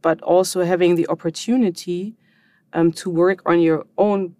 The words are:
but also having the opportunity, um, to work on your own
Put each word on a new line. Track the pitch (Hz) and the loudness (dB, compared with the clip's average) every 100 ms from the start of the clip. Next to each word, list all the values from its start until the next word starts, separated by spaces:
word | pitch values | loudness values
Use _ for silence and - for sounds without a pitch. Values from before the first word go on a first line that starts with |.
but | 165 165 | 0 -2
also | - 175 185 185 | 2 2 2 -2
having | 175 180 180 | 0 2 2
the | 175 165 | 2 0
opportunity, | 165 170 160 - 254 220 170 - 175 202 226 _ _ _ _ _ | -4 -6 -8 -2 0 0 -2 -8 -8 -8 -14 _ _ _ _ _
um, | 165 165 | 0 0
to | 165 190 | 0 -6
work | 165 180 190 | 0 0 0
on | - 170 | 0 2
your | 165 156 - - | 2 0 -4 -2
own | 202 202 185 175 | 0 0 -4 -10